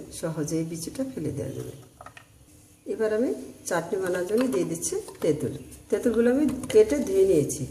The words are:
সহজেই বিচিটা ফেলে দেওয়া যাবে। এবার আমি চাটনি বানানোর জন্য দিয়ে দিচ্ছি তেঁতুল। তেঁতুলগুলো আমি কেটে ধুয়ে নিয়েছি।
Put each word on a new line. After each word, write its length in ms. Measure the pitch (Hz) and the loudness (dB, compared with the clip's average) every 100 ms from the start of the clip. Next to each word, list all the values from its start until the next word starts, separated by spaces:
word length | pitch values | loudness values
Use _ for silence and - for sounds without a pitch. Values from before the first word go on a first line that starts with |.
| - - | -10 -8
সহজেই 440 | 170 160 151 160 165 | -6 -4 -4 -2 -4
বিচিটা 320 | 170 - - 269 | -6 -8 -6 -6
ফেলে 180 | - 151 - | -6 -6 -4
দেওয়া 160 | 135 127 | -6 -8
যাবে। 180 | 127 - - - - - - _ - - - _ - | -10 -14 -18 -20 -20 -20 -20 _ -20 -20 -20 _ -8
এবার 180 | 208 220 214 | -2 0 0
আমি 120 | 269 427 - - - | 0 -2 -8 -14 -4
চাটনি 280 | 180 160 202 | -4 -2 -2
বানানোর 240 | 185 180 180 | -2 -2 0
জন্য 120 | 214 254 | 0 2
দিয়ে 120 | 196 160 | 0 -2
দিচ্ছি 240 | 165 - 403 - - | -4 -4 -6 -6 -2
তেঁতুল। 300 | 175 143 123 - - - - | 0 0 -2 -6 -12 -20 -4
তেঁতুলগুলো 400 | 202 247 220 240 | 0 2 4 4
আমি 100 | 262 302 - - | 4 2 0 4
কেটে 240 | 214 214 285 - | 6 6 4 2
ধুয়ে 160 | 381 196 | 4 6
নিয়েছি। 320 | 170 135 - 131 | 6 2 -2 -6